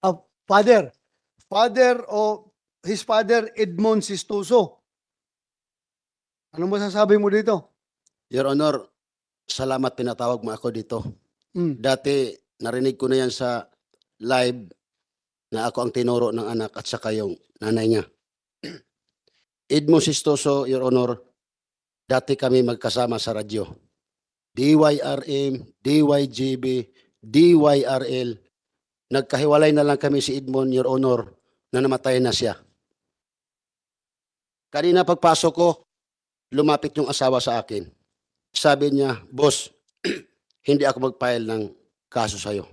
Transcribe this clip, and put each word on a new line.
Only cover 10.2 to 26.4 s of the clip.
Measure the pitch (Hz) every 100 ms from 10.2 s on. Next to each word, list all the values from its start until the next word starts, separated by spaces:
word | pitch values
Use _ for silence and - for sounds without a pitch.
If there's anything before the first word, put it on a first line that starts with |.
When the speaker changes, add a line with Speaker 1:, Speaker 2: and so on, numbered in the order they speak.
| 120 123
Speaker 2:
mo | 110
ako | 110 123
dito. | 113 104 113 110 104 _ _ _
Speaker 1:
Mm. | 180 175 127
Speaker 2:
Dati | 123 131 143 139 123 78 _ _ 117
narinig | 123 135 -
ko | 127
na | 131 127
yan |
sa | 117 127 120 - _ _ _ _ _ 110
live | 131 123 123 95 - _ _ _ _ _ _ _
na | 110 117
ako | 120
ang | 120
tinuro | 123 120 120 117
ng | 113 107
anak | 117 107 -
at | -
saka | 117 110
yung | 110 104 85 _ _
nanay | 107 113 113
niya. | 110 - _ _ _ _ _ -
<clears throat> | - _ _ _ _ _ _ _ _ _ 147
Edmond | 147 160 160
Sistoso, | 143 - 147 151 139 131
Your | 131 127
Honor, | 127 123 120 _ _ _ _ _ _ _ _ _
dati | 131 -
kami | 139 131 127 123
magkasama | 117 117 123 120 117
sa | 120 107
radyo. | 104 107 95 - _ _ _ _ _ _ _
D | - 139
Y | 151 151 147
R | 143 139 -
M, | 139 139 127 - _
D | 131 151
Y | 147 143 139
G | 117